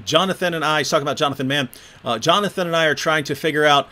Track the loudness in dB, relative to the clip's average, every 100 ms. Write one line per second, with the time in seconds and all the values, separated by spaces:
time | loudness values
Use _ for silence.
0 | -2 0 0 -2 -4 -2 -2 -2 0 -2
1 | -2 -2 -2 -2 -2 -2 -4 -8 -20 -10
2 | -6 -2 2 2 0 -2 -2 0 0 0
3 | 0 -2 -2 -4 -2 2 4 4 2